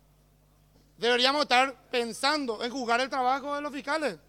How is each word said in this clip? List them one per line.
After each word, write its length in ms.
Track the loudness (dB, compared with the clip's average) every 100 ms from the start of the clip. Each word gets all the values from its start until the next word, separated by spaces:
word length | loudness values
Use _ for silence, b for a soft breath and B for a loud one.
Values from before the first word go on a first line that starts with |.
| _ _ _ _ _ _ _ _ _ -4
deberíamos 460 | 0 4 4 2
estar 440 | 2 4 2 -2 _
pensando 720 | -2 -2 -2 0 0 -2 -4
en 80 | -6
juzgar 280 | -4 0 0
el 120 | 0
trabajo 440 | 0 0 0 -2 -6
de 60 |
los 100 | -6
fiscales. 460 | -8 -4 -2 -2 -6